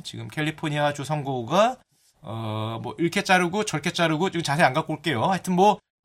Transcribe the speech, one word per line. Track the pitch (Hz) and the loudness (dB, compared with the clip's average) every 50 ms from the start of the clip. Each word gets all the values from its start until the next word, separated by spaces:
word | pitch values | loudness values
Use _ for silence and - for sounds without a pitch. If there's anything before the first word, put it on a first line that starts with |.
| - | -12
지금 | - - 113 113 | -14 -12 -12 -12
캘리포니아 | 113 - 156 151 156 151 - - 156 147 147 147 147 143 | -10 -6 -4 -4 -4 -4 -4 -6 -4 0 0 0 0 0
주 | 147 139 | -2 -4
선거구가, | 143 156 151 139 135 139 127 117 110 151 190 214 240 254 - _ _ _ _ _ _ _ _ | -4 -4 -4 -2 -4 -4 -4 -2 0 2 4 4 4 2 -4 _ _ _ _ _ _ _ _
어, | - - 110 113 117 110 107 110 110 110 113 113 110 | -14 -12 -10 -8 -6 -6 -4 -4 -4 -6 -6 -8 -8
뭐 | 123 - - | -8 -4 -2
이렇게 | 165 165 - 202 185 | -2 0 0 -2 2
자르고 | - 190 180 180 170 175 208 208 | 4 4 4 4 2 0 -2 -2
저렇게 | - - 147 - 180 | -2 -4 -4 -4 -4
자르고 | - - 175 160 160 151 185 190 | 0 0 2 2 2 2 0 0
지금 | - 170 165 | -2 -2 -2
자세히 | - 139 156 170 | 0 2 4 4
안 | 135 131 | 4 4
갖고 | 156 156 - 156 | 2 -2 -2 -4
올게요. | - - 170 143 113 123 | -4 -2 -2 0 0 0
하여튼 | 175 190 175 - 185 185 | 0 0 -2 -2 0 2
뭐 | 175 190 208 196 - - _ _ _ | 6 6 6 4 2 -2 _ _ _